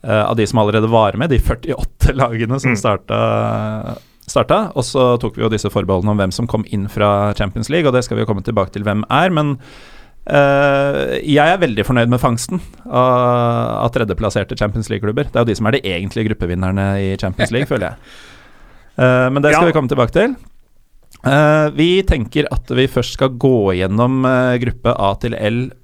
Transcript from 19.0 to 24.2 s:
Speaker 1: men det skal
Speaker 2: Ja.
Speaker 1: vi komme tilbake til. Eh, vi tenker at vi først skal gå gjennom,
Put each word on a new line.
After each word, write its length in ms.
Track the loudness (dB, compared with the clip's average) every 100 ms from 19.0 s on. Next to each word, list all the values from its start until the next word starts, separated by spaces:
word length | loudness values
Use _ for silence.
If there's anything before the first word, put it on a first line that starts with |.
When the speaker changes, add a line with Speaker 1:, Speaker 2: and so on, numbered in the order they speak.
| 2 4 2
Speaker 1:
men 120 | 2
det 120 | 4
skal 120 | 4 4
Speaker 2:
Ja. 40 |
Speaker 1:
vi 80 | 2
komme 100 | 0
tilbake 220 | 0 0
til. 240 | 2 0 -2 -14 -20 _ _ _ -20 -20 -6 0
Eh, 440 | 4 4 4 2
vi 320 | 2 2 2
tenker 420 | 2 0 0 -2 -2
at 160 | -4 -2
vi 160 | 0 0
først 260 | 0 -4
skal 160 | -2 -2
gå 440 | 2 2 4 2 0
gjennom, 480 | 0 2 2 2